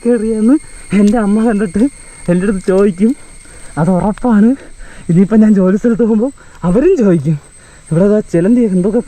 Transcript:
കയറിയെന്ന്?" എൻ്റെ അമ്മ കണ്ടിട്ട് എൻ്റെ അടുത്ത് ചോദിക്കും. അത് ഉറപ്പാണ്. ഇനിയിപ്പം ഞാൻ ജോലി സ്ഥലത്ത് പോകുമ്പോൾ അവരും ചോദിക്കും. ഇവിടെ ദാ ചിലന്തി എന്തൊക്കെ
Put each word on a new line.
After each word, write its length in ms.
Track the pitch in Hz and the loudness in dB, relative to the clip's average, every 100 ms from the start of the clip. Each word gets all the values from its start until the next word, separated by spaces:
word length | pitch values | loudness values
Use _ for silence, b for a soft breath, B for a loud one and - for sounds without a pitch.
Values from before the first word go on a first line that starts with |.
കയറിയെന്ന്?" 520 | 240 240 220 220 220 302 B B - 196 | -2 -2 -2 -2 0 0 B B -4 0
എൻ്റെ 180 | 208 233 202 | 2 2 0
അമ്മ 120 | 214 226 | 0 0
കണ്ടിട്ട് 360 | 208 208 202 277 B B B - | 0 -2 -2 -2 B B B -4
എൻ്റെ 120 | 180 202 | -2 -2
അടുത്ത് 160 | 190 190 | -2 0
ചോദിക്കും. 400 | 190 202 175 220 285 B B B B B - | 2 0 0 -2 -2 B B B B B -4
അത് 80 | 165 180 | -2 0
ഉറപ്പാണ്. 520 | 208 202 254 214 220 277 B B B B - | -2 -2 0 2 2 0 B B B B -2
ഇനിയിപ്പം 300 | 170 190 220 | 0 2 2
ഞാൻ 80 | 214 196 | 4 2
ജോലി 180 | 185 202 | 2 0
സ്ഥലത്ത് 240 | 240 220 226 | 0 0 0
പോകുമ്പോൾ 240 | 220 185 b b b 175 | 0 -2 b b b -2
അവരും 260 | 196 330 359 | 0 2 2
ചോദിക്കും. 360 | 202 175 139 151 b b b b - | 2 0 -2 -6 b b b b -4
ഇവിടെ 180 | 160 202 | 0 2
ദാ 60 | 208 - | 0 -2
ചിലന്തി 280 | 175 196 247 226 | -2 0 0 0
എന്തൊക്കെ 280 | 185 190 226 | 0 -2 -4